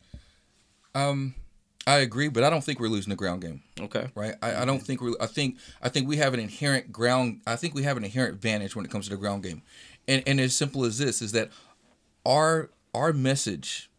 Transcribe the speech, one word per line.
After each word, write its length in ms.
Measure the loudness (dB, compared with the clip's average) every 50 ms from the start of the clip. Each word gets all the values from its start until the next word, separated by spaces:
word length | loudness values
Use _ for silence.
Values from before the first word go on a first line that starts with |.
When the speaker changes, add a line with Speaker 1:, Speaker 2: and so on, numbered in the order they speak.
| _ _ -20 -20 -20 _ _ _ _ _ _ _ _ _ _ _ _ _ -4
Speaker 1:
Um, 420 | -2 0 0 0 -2 -2 -4 -6 -10 -14 -16 _ _ _ _ _ -4 2 4
I 100 | 4 4
agree, 320 | 4 2 0 -2 -2 0
but 140 | 2 4 4
I 60 | 4
don't 140 | 4 2 0
think 160 | -2 -4 -2
we're 80 | 0 0
losing 220 | 0 0 0 -2
the 40 | -4
ground 260 | -2 -2 -2 -2 -2
game. 200 | -4 -8 -10 -10 -14 _ -14 -12
Speaker 2:
Okay. 280 | -8 -6 -4 -4 -4 -4 -6
Speaker 1:
Right? 200 | -6 -6 -6 -6 -4
I, 200 | -4 -2 -2 0
I 40 | 0
don't 140 | 0 0 0
think 200 | -2 -4 -6 -4
we're, 120 | -2 -4 -2 -2
I 80 | -4 -4
think, 300 | -2 -2 -2 -2 -2 -6 -12 -20 -10 -6
I 80 | -4 -2
think 180 | 0 0 0 0
we 100 | 2 2
have 160 | 2 2 2
an 60 | 0
inherent 520 | -2 -6 -6 -2 0 2 2 2 0 -4
ground, 500 | -4 0 2 4 4 4 2 0 -2 -4 -4
I 100 | -4 -4 -2
think 180 | -2 -4 -2
we 80 | -2 0
have 140 | 0 0 -2
an 60 | -2
inherent 300 | -4 -2 0 0 0 -2
advantage 420 | -2 -2 0 0 0 -2 -4 -6
when 100 | -6 -8
it 60 | -6
comes 140 | -6 -6 -6
to 60 | -6
the 60 | -6 -4
ground 260 | -2 -2 -2 -4 -4
game. 180 | -8 -10 -10 -14 _ -20 -20 -20 -20 -20 -8 _ 2
And, 160 | 2 2 2
and 140 | 2 2 2
as 160 | 2 2 2
simple 280 | 0 0 -2 0 0 0
as 120 | 0 0 0
this, 240 | 0 0 0 -2
is 100 | -2 0 0
that 160 | 0 0 0 -4 -16 -20 -20 _ _ _ _ _ _ _ _ _ _ 2
our, 440 | 4 6 6 6 4 4 2 0 -4 _ _ _ _ -2
our 200 | 0 2 2 4
message 760 | 4 4 2 2 2 0 -2 -4 -6 -6 -8 -10 -10 -12 -14 _